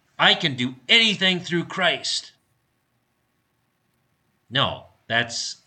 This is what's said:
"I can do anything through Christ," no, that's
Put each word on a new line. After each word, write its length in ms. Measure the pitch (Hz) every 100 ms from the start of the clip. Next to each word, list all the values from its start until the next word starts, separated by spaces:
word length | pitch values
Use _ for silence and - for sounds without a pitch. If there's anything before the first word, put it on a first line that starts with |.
| _ -
"I 160 | 175 202
can 200 | 170 123
do 200 | 127 131 -
anything 520 | 233 220 196 190 180
through 240 | 175 170 -
Christ," 640 | - 180 135 - - - _ _ _ _ _ _ _ _ _ _ _ _ _ _ _ _ _ _ _ _ _ -
no, 360 | 123 107 69 - _ -
that's 480 | 117 117 - - -